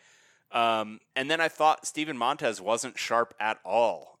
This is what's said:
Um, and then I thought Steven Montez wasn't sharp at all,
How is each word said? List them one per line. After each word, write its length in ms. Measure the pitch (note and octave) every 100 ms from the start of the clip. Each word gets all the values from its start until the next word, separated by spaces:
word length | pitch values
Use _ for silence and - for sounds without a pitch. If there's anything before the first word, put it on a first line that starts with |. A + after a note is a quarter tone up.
| _ _ _ _ _
Um, 480 | A#2+ A#2 A2 G#2+ G#2+ _ C3
and 160 | C3+
then 80 | E3
I 60 | D#3+
thought 400 | - D#3 - -
Steven 300 | - D3+ C3
Montez 440 | A#2+ D3 C#3 G2
wasn't 380 | F#2 A2+ C3 -
sharp 340 | - A#2 A#2 -
at 180 | G#2+ A2 -
all, 540 | G#2+ A#2 E2 - -